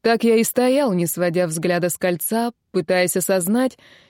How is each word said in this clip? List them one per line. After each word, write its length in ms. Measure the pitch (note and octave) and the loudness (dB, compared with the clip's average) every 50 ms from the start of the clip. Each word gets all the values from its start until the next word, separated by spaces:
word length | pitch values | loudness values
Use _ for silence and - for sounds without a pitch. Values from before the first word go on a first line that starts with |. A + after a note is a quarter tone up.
Так 240 | _ F#3+ G3+ G#3 - | _ 0 0 2 2
я 120 | A#3 A3+ | 2 4
и 80 | A3 A3+ | 4 2
стоял, 500 | - - - B3 B3+ C4 C#4 D4 B3+ F#3+ | 0 0 0 2 2 2 2 2 2 0
не 120 | F3+ E3+ | 0 0
сводя 400 | E3 - E3+ F3 F3 E3 F3+ F3+ | -2 -2 -2 -2 -2 0 0 -2
взгляда 440 | E3+ D#3 E3+ D#3+ F3+ F3 F3 E3 F3 | 0 -2 -4 -2 -2 0 0 0 -2
с 80 | - - | -4 -2
кольца, 540 | - F#3 F3+ E3 - - A3 A3+ A#3 A#3+ - _ _ _ | -2 -2 -2 -2 -4 -4 -2 -2 -2 -4 -6 _ _ _
пытаясь 460 | - F#3 E3+ - F#3 F#3 F3+ F3+ - | -6 -6 -2 0 0 0 2 0 0
осознать, 640 | F#3+ F3 - G3 F#3+ F3 F3+ G#3+ A#3+ C4 C4 - _ _ - - - _ _ | -2 0 0 0 0 0 0 0 0 0 -2 -4 _ _ -20 -20 -20 _ _